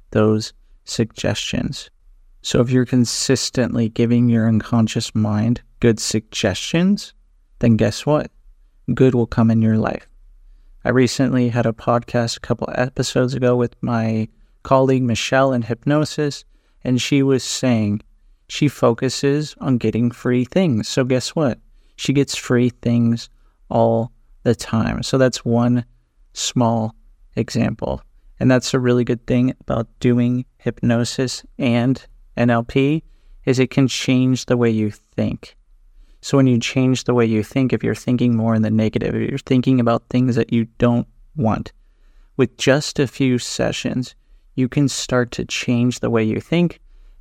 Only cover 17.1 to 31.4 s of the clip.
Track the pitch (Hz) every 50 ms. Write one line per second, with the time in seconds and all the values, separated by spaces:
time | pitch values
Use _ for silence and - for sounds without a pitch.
17.1 | 147 139 135 135 135 127 - - - - - 131 120 110 107 101 104 107 - _
18.1 | _ _ _ _ _ _ _ _ - - 151 143 - - - 123 117 - - 131
19.1 | - - - 139 139 147 151 143 - - 220 151 131 117 - 110 - 110 120 120
20.1 | 113 - - 131 123 123 123 - - 180 190 170 123 107 101 - - - 131 123
21.1 | 131 127 - - - 170 156 127 - - _ _ _ _ _ _ _ - - -
22.1 | 139 143 139 - - - - - 127 123 123 123 - _ - 120 120 117 117 117
23.1 | 117 117 - - _ _ _ _ _ _ _ _ - 117 113 113 113 113 117 123
24.1 | - _ _ _ - _ _ - 113 - - - - 113 - - 113 117 120 -
25.1 | - 135 131 127 117 - - 117 117 117 120 120 123 123 117 - _ _ _ _
26.1 | _ _ - _ _ - - - - 135 120 113 117 117 110 110 - - _ -
27.1 | - _ - _ _ 117 117 - - 117 117 120 - - - - 135 127 - _
28.1 | _ - _ - - - 123 131 131 127 - - - 135 127 123 123 123 120 117
29.1 | 123 117 - - 127 123 123 131 135 - - - 131 123 117 - _ _ - 127
30.1 | 120 120 123 120 123 123 127 - _ _ - 123 110 - - 120 117 117 120 -
31.1 | - - 135 123 - -